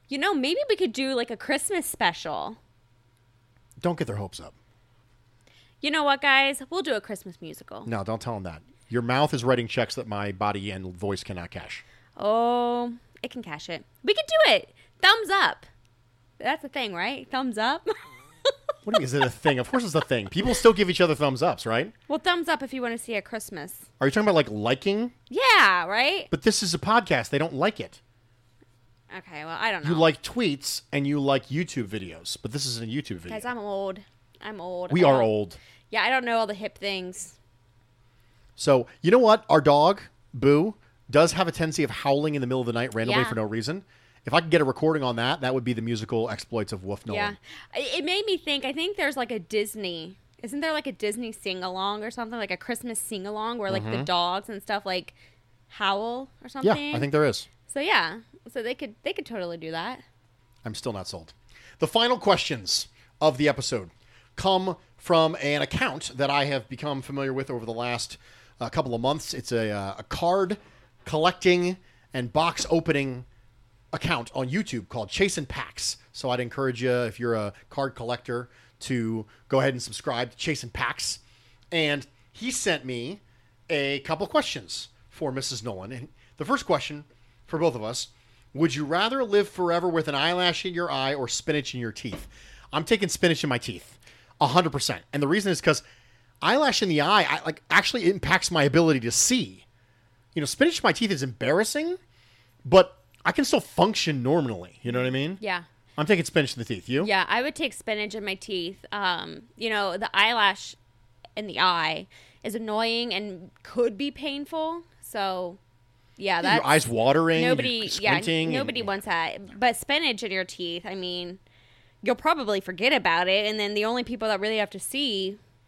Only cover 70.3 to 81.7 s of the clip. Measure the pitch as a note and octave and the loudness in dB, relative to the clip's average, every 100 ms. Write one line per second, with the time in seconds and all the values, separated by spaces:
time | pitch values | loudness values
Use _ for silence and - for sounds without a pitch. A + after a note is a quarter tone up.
70.3 | F#3+ F#3 G3+ - - _ _ - D#3 E3 | 2 0 -2 -8 -20 _ _ -4 2 2
71.3 | F3+ F#3 F3+ F3+ F3+ _ _ _ C3 A#2+ | 4 4 4 2 -4 _ _ _ -8 -2
72.3 | D3+ E3+ - - E3 D#3+ C#3+ C3+ B2 B2+ | 0 0 0 0 0 2 0 0 -6 -12
73.3 | _ _ _ _ _ _ B2+ D#3+ D3+ A#2 | _ _ _ _ _ _ -6 -2 -2 -2
74.3 | - C3 C#3 - A#2+ F#2+ B2+ G2+ - G3 | -6 -4 -4 -4 -6 -8 -8 -6 0 0
75.3 | - C3+ - - - - - _ - C3 | 0 -6 -8 -10 -6 -8 -8 _ -8 -2
76.3 | B2 A#2+ C3 C3+ A#2 B2+ B2 A#2+ G#2 A#2+ | -2 -2 -2 -2 0 0 2 0 -2 -2
77.3 | A2+ G#2 - - - C3+ - A#2 A#2+ - | 0 -2 -8 -12 -4 -4 -4 -6 -6 -4
78.3 | B2 B2 _ _ _ - B2+ A2+ A2+ G#2+ | -6 -6 _ _ _ -4 -2 0 -4 -8
79.3 | - _ C3+ C3+ B2+ - A2 - A#2+ A#2+ | -18 _ 2 2 -2 -8 -8 -6 -4 -6
80.3 | - - C#3+ A#2+ - B2 - - - _ | -6 -6 -6 -6 -4 -4 -4 -8 -8 _
81.3 | _ _ _ _ | _ _ _ _